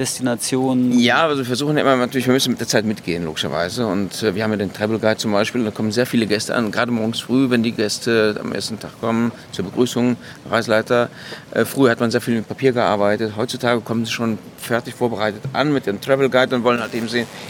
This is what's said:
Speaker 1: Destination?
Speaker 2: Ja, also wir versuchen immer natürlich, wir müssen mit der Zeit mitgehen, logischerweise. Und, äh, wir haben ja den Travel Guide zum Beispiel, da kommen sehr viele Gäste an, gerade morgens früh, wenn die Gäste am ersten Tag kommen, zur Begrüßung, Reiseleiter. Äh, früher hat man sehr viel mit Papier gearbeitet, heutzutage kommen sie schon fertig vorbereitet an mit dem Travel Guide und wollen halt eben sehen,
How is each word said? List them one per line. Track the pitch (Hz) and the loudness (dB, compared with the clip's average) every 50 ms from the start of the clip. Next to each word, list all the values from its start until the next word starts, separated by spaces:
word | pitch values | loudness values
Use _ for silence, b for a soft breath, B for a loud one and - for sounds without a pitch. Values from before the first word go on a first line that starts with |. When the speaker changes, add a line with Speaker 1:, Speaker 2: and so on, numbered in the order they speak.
| 135 - | 0 -2
Speaker 1:
Destination? | - - 127 127 120 110 - - 131 127 131 131 127 127 127 123 123 | -4 -2 -2 -2 -2 -2 -2 -2 0 0 2 2 2 2 2 4 4
Speaker 2:
Ja, | 120 120 120 120 143 165 | 4 4 6 4 4 4
also | 160 147 135 | 2 2 0
wir | 131 | -2
versuchen | 120 127 117 147 147 151 | -2 -2 0 0 0 2
immer | 139 101 135 135 | 2 4 4 4
natürlich, | 127 123 120 135 131 117 | 4 2 0 0 0 2
wir | 127 127 | 4 4
müssen | 131 - 127 | 4 4 0
mit | 113 - | 0 -2
der | 117 | -2
Zeit | - - 117 104 | 0 0 2 2
mitgehen, | 107 110 - - - 85 85 85 | 0 -2 -2 -4 -4 -2 -2 -2
logischerweise. | 78 78 - - 78 69 78 85 90 113 120 120 | -4 -4 -4 -4 -2 -2 -2 -2 -2 -2 -2 -2
Und, | 107 92 98 101 87 - - 113 | 0 0 0 -2 -4 -4 -2 -2
äh, | 110 90 | 0 0
wir | 104 110 | 0 0
haben | 107 | 0
ja | 107 | 0
den | 101 104 92 - | 0 -2 -4 -4
Travel | - 107 107 113 104 | -2 -2 -2 0 2
Guide | 110 110 107 | 2 2 2
zum | - - 113 | 0 0 0
Beispiel, | 104 101 110 107 - 123 117 | 2 2 2 0 0 -2 -2
da | 107 | -2
kommen | 104 - 110 110 | -2 -2 -2 0
sehr | 104 120 123 | 0 0 0
viele | 123 - 117 110 | 2 2 2 2
Gäste | 98 104 107 - - - | 2 0 0 0 0 -2
an, | 120 117 104 | 0 0 0
gerade | - 107 120 120 | 0 -2 0 0
morgens | 120 113 110 113 113 - | 0 0 -2 -2 -4 -4
früh, | - - 120 131 135 123 | -4 0 0 2 2 2
wenn | 123 117 110 | 2 2 2
die | 117 | 0
Gäste | 98 - 107 104 - - - 120 113 113 107 107 107 - | 0 -2 -2 -2 -2 -2 0 2 2 4 4 2 0 -2
am | - - | -4 -6
ersten | - - - - 110 101 | -6 -6 -6 -6 -8 -10
Tag | - 80 - - | -10 -12 -10 -6
kommen, | - 113 113 113 117 117 B B B - | -2 -2 0 0 0 -2 B B B -12
zur | - - 92 | -8 -8 -8
Begrüßung, | - - - 127 123 - 120 120 123 120 117 B B B B - - | -4 0 0 0 0 2 0 2 2 0 -2 B B B B -6 -2
Reiseleiter. | 104 113 110 120 107 110 107 - 123 120 120 117 B B B B B B B - | -2 0 2 2 2 2 2 2 2 2 2 0 B B B B B B B -4
Äh, | - - 113 | 0 0 0
früher | - - 135 135 120 | 0 2 4 4 4
hat | 117 - | 4 4
man | 123 113 | 2 0
sehr | 110 123 | 0 0
viel | - 127 117 | 0 0 -2
mit | 113 101 | -2 -2
Papier | - 113 - 127 131 | -6 -4 0 2 2
gearbeitet, | 117 123 110 87 104 101 101 101 107 107 113 107 104 | 4 4 2 2 4 4 4 2 2 2 0 -2 -2
heutzutage | 104 117 123 - 120 123 120 123 117 | -4 -4 -4 -4 -2 0 2 2 0
kommen | 107 - 113 117 113 | 0 -2 -2 -2 -2
sie | 113 | -2
schon | 117 - 117 113 107 101 - - - | -2 -2 -2 -2 -2 -4 -6 -14 -16
fertig | - - - 117 117 - 135 120 | -12 -4 -2 -2 -2 -2 -4 -4
vorbereitet | - 123 120 117 95 107 107 101 107 - 135 - | -2 -2 -2 0 0 -2 -2 -2 -4 -6 -4 -2
an | - 139 151 143 | 0 0 2 0
mit | 131 - | 0 0
dem | - - - | -2 -4 -4
Travel | - 143 135 135 139 127 | -6 -6 -2 0 0 2
Guide | 117 127 131 120 131 | 4 2 2 2 2
und | 123 113 | 0 2
wollen | 123 120 120 | 2 2 2
halt | 113 110 - | 0 -4 -6
eben | 117 113 | -6 -4
sehen, | 110 117 120 113 B B B B | -2 -2 -4 -4 B B B B